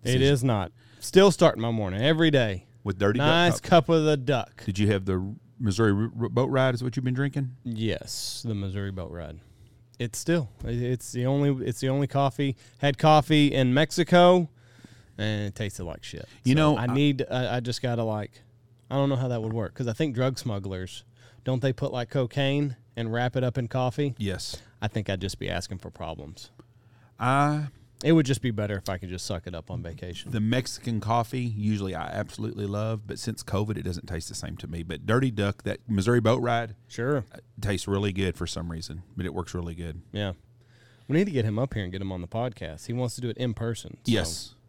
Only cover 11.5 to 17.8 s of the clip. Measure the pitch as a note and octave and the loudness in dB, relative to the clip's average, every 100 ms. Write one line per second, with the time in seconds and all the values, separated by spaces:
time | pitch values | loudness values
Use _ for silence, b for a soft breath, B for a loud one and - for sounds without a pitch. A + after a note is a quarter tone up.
11.5 | C3 B2 A#2+ C3 C3+ C#3 C#3 C#3 - C#3 | 0 -2 -2 -2 0 0 0 0 0 -2
12.5 | - b b C#3+ C3+ D#3 D3+ C#3+ D#3 C#3+ | -2 b b -2 4 8 6 8 6 6
13.5 | C#3 B2+ B2+ D#3 - E3+ F3 F3 F3+ E3 | 4 4 4 2 0 4 8 10 8 4
14.5 | _ B B B B B - G#2+ G#2+ G2+ | _ B B B B B -6 -2 -2 -4
15.5 | - G#2 - F2 - - - - - B2+ | -4 -6 -6 -10 -10 -12 -14 -14 -4 2
16.5 | C#3+ D#3 C#3+ A#2+ C3 D3 C3+ B2+ B2 B2 | 6 6 4 2 2 2 2 -2 -2 -2
17.5 | B2 A#2+ A#2 | -2 -4 -4